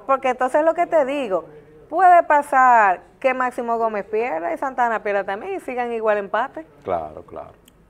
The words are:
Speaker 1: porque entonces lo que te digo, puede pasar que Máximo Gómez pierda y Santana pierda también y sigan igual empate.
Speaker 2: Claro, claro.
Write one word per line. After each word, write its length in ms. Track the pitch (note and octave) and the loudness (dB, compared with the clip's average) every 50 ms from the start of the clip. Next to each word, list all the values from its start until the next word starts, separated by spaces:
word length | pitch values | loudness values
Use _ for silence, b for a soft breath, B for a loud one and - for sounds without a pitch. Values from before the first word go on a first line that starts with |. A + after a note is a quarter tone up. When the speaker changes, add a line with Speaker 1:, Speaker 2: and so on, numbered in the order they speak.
| - - | -4 -2
Speaker 1:
porque 220 | C4+ C4 - C4 | -2 -2 0 -2
entonces 360 | B3 B3 B3+ C4 - D4+ D#4 | -2 -2 -2 0 0 2 2
lo 80 | E4 D#4+ | 2 0
que 140 | E4 F4 E4+ | 0 -2 0
te 180 | E4+ D#4+ C4+ | 2 0 0
digo, 400 | B3 C#4+ D4 C4 G#3 F#3 E3 D#3 B B B B B B B B - | 0 -2 -4 -4 -4 -4 -4 -6 B B B B B B B B -8
puede 360 | D4+ E4+ F#4+ F4+ F4+ E4+ E4+ | -2 4 6 6 6 6 6
pasar 800 | - D4+ D4 C#4+ - C#4+ C4 C4 B3+ A#3+ A3+ G#3 G3 F3+ - - _ _ - | 4 2 2 2 2 2 4 6 6 6 6 6 4 2 0 -4 _ _ -4
que 140 | - C4 B3+ | -2 -2 0
Máximo 440 | C4 B3+ B3+ A#3+ - A#3+ A#3 A#3 A3+ | 0 -2 -4 -4 -6 -6 -4 -2 -2
Gómez 280 | A3+ A3+ A3 G3+ F#3+ | -2 -2 -2 -4 -8
pierda 480 | - G#3+ G#3+ A#3 C4 D#4 D#4+ E4+ E4+ E4 | -4 -4 -4 -2 -2 -4 -6 -6 -6 -6
y 40 | - | -6
Santana 460 | D4 C4+ B3+ B3+ A#3+ A#3 A3+ G#3 G#3+ | -6 -6 -2 -2 0 0 0 -2 -4
pierda 200 | G#3+ G3+ G3+ F#3+ | -2 -2 -2 -2
también 300 | G3 G3 G#3 B3+ G4 G4 | -4 -6 -8 -8 -8 -10
y 40 | E4+ | -10
sigan 320 | - - B3 A#3+ B3 A#3+ | -8 -8 -6 -6 -6 -4
igual 260 | A#3 A3+ A3 A3 G#3 G#3 | -4 -4 -2 0 0 -2
empate. 480 | G3+ G3 G#3+ G#3+ B3 C4+ - D#4 D#4+ - _ _ - | -2 -4 -4 -4 -4 -4 -8 -14 -18 -18 _ _ -8
Speaker 2:
Claro, 380 | - F2+ E2 D#2 D2+ D#2 F2 E2+ | -4 -4 -4 -4 -8 -12 -16 -18
claro. 280 | - D#2+ D2+ D2 - - _ _ _ _ _ _ _ | -16 -16 -16 -16 -16 -20 _ _ _ _ _ _ _